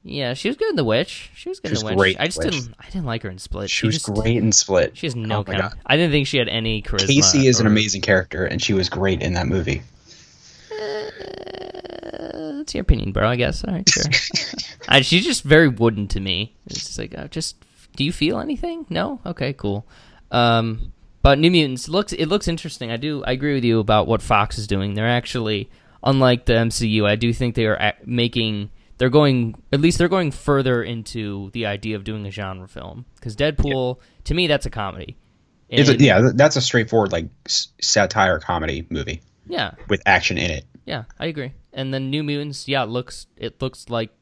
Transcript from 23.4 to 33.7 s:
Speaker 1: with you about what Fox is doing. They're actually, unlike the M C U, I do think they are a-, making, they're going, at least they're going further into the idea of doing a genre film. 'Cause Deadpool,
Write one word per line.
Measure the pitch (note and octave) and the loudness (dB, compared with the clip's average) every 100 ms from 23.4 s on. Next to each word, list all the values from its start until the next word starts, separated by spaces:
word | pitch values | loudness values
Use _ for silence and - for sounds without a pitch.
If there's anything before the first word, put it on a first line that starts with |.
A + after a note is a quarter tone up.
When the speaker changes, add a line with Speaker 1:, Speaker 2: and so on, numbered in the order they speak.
| D3 | 0
Speaker 1:
with | C#3 | 2
you | A#2+ A2+ | 4 2
about | G#2+ G#2+ D2+ | 4 2 4
what | A2 | 0
Fox | - G#2+ G#2+ - | 2 2 2 -4
is | G#2 | -4
doing. | G2 G2+ | -2 -2
They're | G2+ A2+ | -2 0
actually, | A#2+ - B2+ A2 G#2 - - _ _ | 0 -2 -4 -2 -4 -6 -16 _ _
unlike | - C3+ B2+ B2 - | 2 4 6 4 4
the | A#2 | 4
M | A#2 | 2
C | - A2+ | 0 0
U, | G#2+ G#2 | 2 2
I | G#2+ | 2
do | A#2 | 0
think | A2+ B2 A#2 | 0 -2 0
they | A2 | 0
are | G#2+ | 2
a-, | G#2+ - - | 0 -2 -6
making, | A#2+ A#2+ A#2 A2 G#2 G#2 - _ - | -2 0 0 -2 -4 -8 -14 _ -2
they're | B2+ | 4
going, | C#3+ D3 B2+ A2+ - - | 6 6 4 0 -6 -4
at | C#3 | 2
least | D#3+ - | 2 4
they're | F3 | 2
going | F#3+ D#3+ | 2 0
further | - - C#3 C3 B2 | -2 0 2 2 0
into | G2+ A#2 A2 A#2 G#2+ G2+ G2 | -2 -8 -8 -8 -6 -8 -10
the | A#2 G#2+ | -6 -6
idea | G2+ A2 G#2+ | -6 -6 -6
of | |
doing | G2+ G#2+ G2+ | -8 -10 -10
a | |
genre | G2 G2 F#2 F#2 | -8 -10 -10 -16
film. | - F#2 A#2 B2 _ | -16 -16 -16 -20 _
'Cause | A#2+ G#2 | -14 -2
Deadpool, | D3 D3 C#3+ | -2 2 0